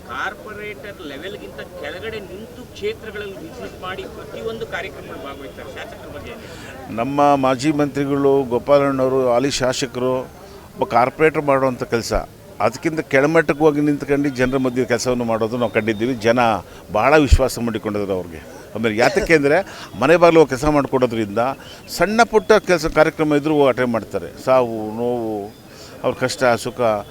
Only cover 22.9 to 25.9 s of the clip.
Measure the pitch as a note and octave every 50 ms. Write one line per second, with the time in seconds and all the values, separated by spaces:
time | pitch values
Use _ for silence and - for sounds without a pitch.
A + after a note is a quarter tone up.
22.9 | - D3+ D#3 D#3+ D3 - D#3 D3+ D3 C#3+ C#3 D#3 D#3 D3 C#3 C3 A#2 B2 B2+ A#2+
23.9 | A#2 A2 G#2 - - F#2 E2+ - - G#2 - C3 C3 C3 B2 A#2 A2+ A2 G#2+ G#2+
24.9 | G#2+ A2+ A#2+ A#2+ B2 A#2+ A2+ A2 G#2+ G#2 G2 G#2+ B2 - - - - - - -